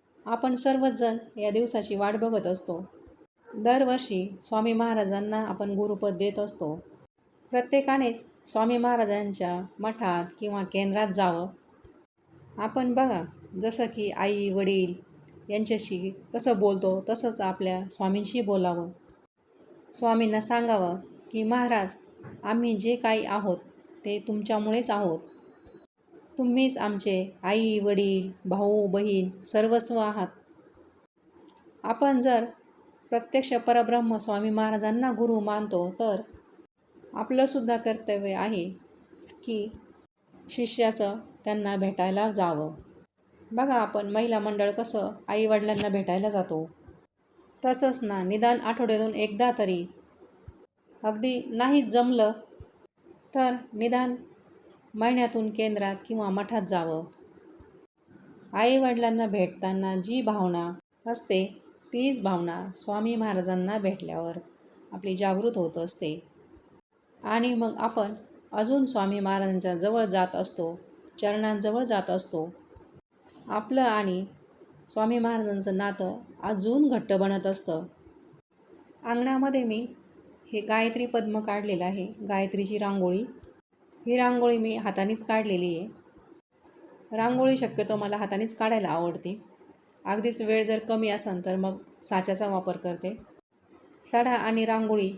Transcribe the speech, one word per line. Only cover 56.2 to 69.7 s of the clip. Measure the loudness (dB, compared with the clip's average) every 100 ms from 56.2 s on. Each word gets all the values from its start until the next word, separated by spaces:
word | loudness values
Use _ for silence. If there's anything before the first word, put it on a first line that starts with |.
| -2
मठात | -2 -2 -2
जावं. | 0 0 0 -4 -6 -14 -20 -20 -20 -20 -20 -20 -20 _ _ -20 -20 -20 -6
आईवडिलांना | 0 4 4 4 2 2 2 0
भेटताना | 0 0 -2 -4 -2 -2 -2
जी | -2 -2
भावना | 0 0 0 0 -4 -8 -16 _ -6
असते, | -4 0 0 0 -6 -20 -20 _
तीच | -2 0 0
भावना | 0 0 -2 -6 -10
स्वामी | -10 -6 -2 -2 0
महाराजांना | 0 -2 0 0 0 -2
भेटल्यावर | -2 -4 -6 -8 -8 -10 -14 -20 -20 -20 -16
आपली | -10 -6 -2
जागृत | 0 2 0 0
होत | -2 -4
असते. | -6 -4 -6 -6 -12 -20 -20 -20 _ _ _ _ _ _
आणि | -2 0 2
मग | 0 -2 -2
आपण | -2 -2 -4 -6 -18 -20 -8
अजून | -2 2 2
स्वामी | 2 2 0 0
महाराजांच्या | 0 0 2 0 0